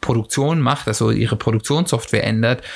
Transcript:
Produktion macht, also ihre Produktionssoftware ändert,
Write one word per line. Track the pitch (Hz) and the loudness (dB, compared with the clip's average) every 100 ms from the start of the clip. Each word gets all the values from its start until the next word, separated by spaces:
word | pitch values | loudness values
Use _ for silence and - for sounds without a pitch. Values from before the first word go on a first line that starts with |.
Produktion | - 113 110 - 143 165 | 0 0 0 0 0 2
macht, | 123 143 - | 0 0 -2
also | 113 113 | 0 0
ihre | 107 113 113 | 2 0 0
Produktionssoftware | - 113 - 147 175 113 - 107 | 0 0 0 0 2 -2 0 -2
ändert, | - 110 113 127 - | 0 0 2 0 -4